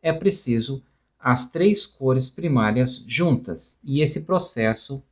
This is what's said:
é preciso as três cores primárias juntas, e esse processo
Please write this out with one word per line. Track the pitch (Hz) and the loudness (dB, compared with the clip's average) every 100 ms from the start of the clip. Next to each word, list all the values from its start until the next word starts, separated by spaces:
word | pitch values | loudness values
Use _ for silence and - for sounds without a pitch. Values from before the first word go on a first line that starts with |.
é | 160 | -2
preciso | 160 196 196 - 117 117 135 _ _ _ _ | 0 0 -2 0 0 0 -8 _ _ _ _
as | 127 123 - | 0 0 0
três | 160 190 202 - | 2 2 2 -4
cores | _ 131 131 127 | _ 0 2 0
primárias | - 165 131 107 113 123 - - | -4 0 2 2 2 0 -2 -6
juntas, | 143 170 143 - 87 - - | 0 2 2 0 -12 -12 -18
e | - 135 | -4 0
esse | 151 151 | 0 0
processo | 156 180 180 - 110 113 - 135 - | -2 -2 -2 -2 0 0 -6 -10 -14